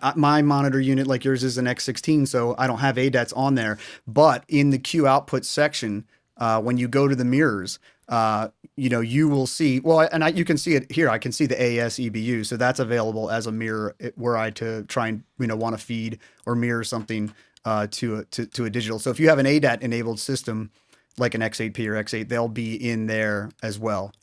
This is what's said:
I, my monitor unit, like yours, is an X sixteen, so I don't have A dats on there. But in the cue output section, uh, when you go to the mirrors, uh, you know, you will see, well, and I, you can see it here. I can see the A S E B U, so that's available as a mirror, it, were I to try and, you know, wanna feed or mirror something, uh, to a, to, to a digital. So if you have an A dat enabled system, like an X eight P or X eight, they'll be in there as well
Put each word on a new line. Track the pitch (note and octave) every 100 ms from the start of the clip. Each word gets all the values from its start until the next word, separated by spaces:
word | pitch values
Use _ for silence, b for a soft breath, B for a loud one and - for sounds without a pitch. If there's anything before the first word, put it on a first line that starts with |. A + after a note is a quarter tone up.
I, | C3+ D#3
my | D3 D3+
monitor | D3 C#3 C#3 C3+
unit, | C3 C3+ C3+
like | B2+
yours, | C3+ C3
is | C3 A#2+
an | B2
X | B2
sixteen, | - - - D#3 C3
so | B2 A#2 B2
I | C3
don't | A2+
have | C3+ B2
A | C3+
dats | B2 A#2
on | B2 C3+
there. | C3 A2 G#2+ B B B
But | C3+ D3+ B2 -
in | D3 C#3+
the | C3
cue | - E3+ C#3
output | C#3 - C3
section, | - - D3 - A2+ G2+ - _ _ -
uh, | A2+ A2
when | A#2 B2
you | B2
go | C3+ C#3
to |
the | B2+
mirrors, | B2 C3+ D3+ G2+ F#2 - b b b
uh, | A#2+ A2 G#2+ A2 _ -
you | - C3
know, | A#2+
you | A#2 C#3 D#3
will | C#3+ B2+
see, | - D3+ B2+
well, | D#3+ D#3+
and | D#3+ D#3+
I, | D#3
you | F#3
can | E3+ D3
see | F3
it | C#3 -
here. | D#3+ D3
I | A2+
can | B2
see | A2+ C#3
the | B2+
A | B2 A#2
S | A#2 -
E | A#2
B | A2
U, | A#2 A#2
so | G#2 A#2
that's | B2 C3
available | A#2 A#2+ A2 A2 F#2+
as | A2+ A2
a |
mirror, | A2 A2+ A2 G#2+ -
it, | A#2+ -
were | A#2+ A2+
I | A2
to | G#2 A2+ A2
try | G#2 B2+ A2+
and, | G#2+ - -
you | A#2+
know, |
wanna | A2 A2+ G#2+
feed | - A2+ A2 A2 b b -
or | A#2+
mirror | A#2+ A#2
something, | A2 A#2 G#2+ A2 G#2 - b b
uh, | A2+ G#2+ G#2
to | - A#2+ G#2+
a, |
to, | - -
to | A#2 -
a | A2+
digital. | A#2+ A2 A2
So | C3+
if | B2
you | D#3+
have | C#3+
an | C3+
A | D3+
dat | C#3 A#2
enabled | B2 A#2 A#2 A2
system, | - C3 - A2 A2 b b b b -
like | A#2+ A2+
an |
X | A2 -
eight | A2
P | A#2+ G#2+
or |
X | G#2+ G#2+
eight, | A2+ A2
they'll | A#2 A#2
be | A2+ A2+
in | A2+ A#2+ A2+ A2
there | A2 G#2+ G#2 G#2+ -
as | A2+ G2+
well | A2 G2 G2 -